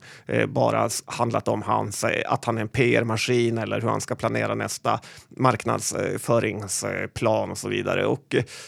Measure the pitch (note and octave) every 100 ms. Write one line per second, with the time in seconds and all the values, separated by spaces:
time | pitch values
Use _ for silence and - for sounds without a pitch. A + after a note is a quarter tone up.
0 | - - - A2+ G#2+ B2 A#2 A2 A2+ -
1 | - - A#2+ A2 - A2 G#2 A2 G#2+ -
2 | A2+ - - C3+ - A2+ A2 B2+ A#2+ A#2
3 | A2+ A2 - B2 A#2 A2+ G#2 G#2 A2+ G#2+
4 | - A#2+ A2+ A2+ G#2+ A2 G#2+ - A#2 G#2+
5 | - - - - B2+ A2 A#2 G#2+ - -
6 | F#2+ G#2 - A#2 G#2+ G2+ G2+ - G#2 F#2+
7 | G2 - A2+ G#2+ G2 F#2+ G#2 G2+ G2 F#2
8 | G2+ C3+ - B2+ C3+ -